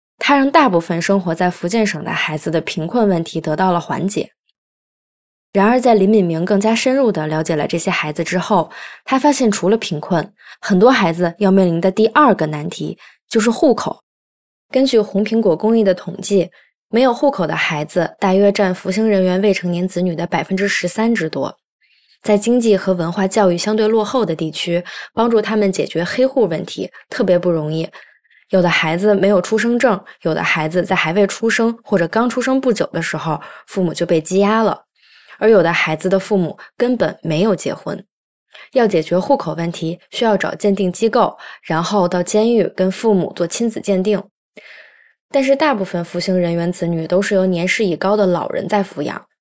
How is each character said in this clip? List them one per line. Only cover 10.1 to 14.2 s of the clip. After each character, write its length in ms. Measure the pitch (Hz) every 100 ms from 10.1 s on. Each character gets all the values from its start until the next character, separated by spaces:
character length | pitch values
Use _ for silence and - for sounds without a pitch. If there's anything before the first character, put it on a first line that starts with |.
| 185 - _ - -
很 180 | - 185
多 100 | 240
孩 220 | 254 180
子 220 | 165 175 170
要 120 | 202
面 160 | 190 185
临 140 | 170
的 100 | 185
第 160 | 190 220
二 260 | 254 285 202
个 100 | 156
难 240 | 151 165
题 280 | - 156 170 - _ -
就 140 | 226
是 100 | 220
户 220 | 226 302
口。 280 | - - - _ _